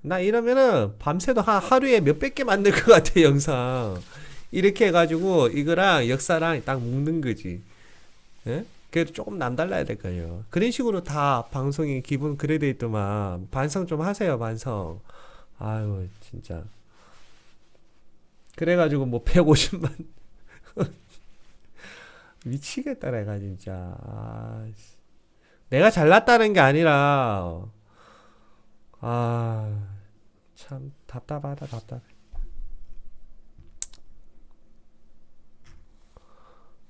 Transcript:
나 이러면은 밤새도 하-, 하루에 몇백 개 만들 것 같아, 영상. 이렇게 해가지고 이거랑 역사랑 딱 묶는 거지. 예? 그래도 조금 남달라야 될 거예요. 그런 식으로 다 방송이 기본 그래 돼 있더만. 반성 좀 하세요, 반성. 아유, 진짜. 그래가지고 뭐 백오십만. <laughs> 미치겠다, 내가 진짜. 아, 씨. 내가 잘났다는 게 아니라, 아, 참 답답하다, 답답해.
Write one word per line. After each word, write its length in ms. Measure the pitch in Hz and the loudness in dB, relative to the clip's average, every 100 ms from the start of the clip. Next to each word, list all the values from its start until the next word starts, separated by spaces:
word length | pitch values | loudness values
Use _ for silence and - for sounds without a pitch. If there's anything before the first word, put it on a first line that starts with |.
나 200 | - 185 | -6 -2
이러면은 760 | 190 233 233 262 254 165 104 - | 0 0 2 4 4 4 0 -2
밤새도 420 | 147 170 262 240 | -4 -2 0 0
하-, 180 | 214 202 | 2 2
하루에 420 | - 254 269 226 | 4 2 4 4
몇백 360 | 143 151 277 - | 4 2 0 -2
개 80 | |
만들 260 | 247 196 196 | 0 2 4
것 120 | 190 - | 4 8
같아, 340 | 185 - 180 | 8 8 6
영상. 800 | 151 139 147 127 123 127 110 90 - - - - - | 6 6 2 -2 0 -2 -4 -6 -10 -18 -16 -14 -8
이렇게 340 | 180 196 196 208 | 0 2 4 4
해가지고 600 | 170 165 160 190 175 120 | 4 4 2 2 4 4
이거랑 600 | 135 147 170 190 160 120 | 2 0 2 4 4 2
역사랑 540 | 131 - 165 165 156 | 0 0 0 0 -2
딱 160 | 135 135 | -2 -4
묶는 400 | 117 131 147 165 | -2 -2 -2 -2
거지. 400 | 131 104 92 90 - - - - - - - - - | -2 -4 -6 -10 -12 -20 -20 -20 -20 -20 -20 -14 -8
예? 180 | 143 233 - - | -8 -8 -18 -6
그래도 200 | 165 165 | -4 -4
조금 260 | - - 196 | -6 -10 -6
남달라야 460 | 123 123 175 185 | -4 -2 -4 -4
될 140 | 143 107 | -4 -6
거예요. 460 | 95 90 82 87 110 | -8 -8 -8 -10 -6
그런 200 | 175 233 | -2 0
식으로 320 | 233 240 190 | 0 -2 -2
다 440 | 175 147 143 127 - | -4 -2 0 0 -2
방송이 500 | 135 139 143 151 131 | -6 -4 -4 -4 -4
기본 340 | - 135 147 143 | -4 -4 -4 -4
그래 220 | 147 156 | -2 0
돼 120 | 143 | -2
있더만. 800 | 123 117 107 101 104 101 90 95 | -2 -4 -2 -2 -2 -4 -6 -8
반성 360 | 135 147 190 175 | -4 -2 -4 -4
좀 120 | 151 | -4
하세요, 360 | 175 202 196 123 | -4 -2 -2 -2
반성. 600 | 113 113 131 104 85 92 - - - - - - | -4 -6 -6 -6 -6 -10 -14 -20 -20 -20 -20 -10
아유, 480 | 107 110 104 98 92 - | -6 -4 -4 -6 -8 -14
진짜. 420 | - - - 85 - - - _ - - - - - - - - - _ - - _ _ - - | -18 -16 -12 -12 -12 -18 -20 _ -20 -20 -20 -20 -20 -20 -20 -20 -20 _ -20 -20 _ _ -18 -6
그래가지고 480 | 165 175 160 143 131 | 0 2 2 2 -2
뭐 160 | 117 | -2
백오십만. 680 | - 180 156 147 - 180 156 - - - - - - - - - | 4 6 6 6 4 -2 -6 -8 -16 -18 -20 -20 -20 -20 -14 -6
<laughs> 1700 | - - _ - - - - - - - - - - - - _ - | -6 -8 _ -20 -20 -20 -20 -20 -20 -20 -20 -20 -20 -20 -20 _ -10
미치겠다, 640 | 139 - - 277 254 - | -8 -8 -8 -8 -8 -6
내가 280 | 117 104 101 | -4 -4 -6
진짜. 580 | 98 95 98 92 90 - | -8 -10 -10 -10 -10 -12
아, 640 | - 107 110 110 110 110 110 | -12 -12 -12 -12 -12 -12 -14
씨. 220 | 104 - - - _ _ _ _ _ - | -16 -20 -20 -20 _ _ _ _ _ -2
내가 220 | 131 208 | 4 6
잘났다는 600 | 185 151 202 220 233 214 | 6 8 8 8 6 6
게 80 | 190 | 6
아니라, 1000 | 135 147 165 143 143 143 120 98 87 82 101 - _ _ - - _ _ _ - - - - - | 6 6 4 4 4 2 2 0 -4 -8 -12 -18 _ _ -20 -20 _ _ _ -20 -20 -20 -20 -12
아, 840 | 117 120 117 117 113 110 107 104 101 98 104 _ _ _ _ | -6 -2 -2 -2 -2 -4 -4 -6 -8 -14 -20 _ _ _ _
참 380 | - - 131 139 - - | -20 -16 -14 -16 -18 -18
답답하다, 600 | 123 - 147 143 139 139 | -16 -10 -8 -8 -10 -10
답답해. 360 | 113 - 123 - - - - - - - - - - - - - - - - - - - - - - - - - - - - - - - - - - - - - - - - - - - - - - - - - | -12 -12 -16 -16 -20 -12 -8 -6 -6 -8 -8 -10 -10 -10 -12 -14 -16 -20 -20 -18 -12 -12 -14 -18 -18 -18 -20 -20 -20 -20 -20 -20 -20 -20 -20 -20 -20 -20 -20 -20 -20 -20 -20 -20 -20 -20 -20 -20 -20 -20 -20 -20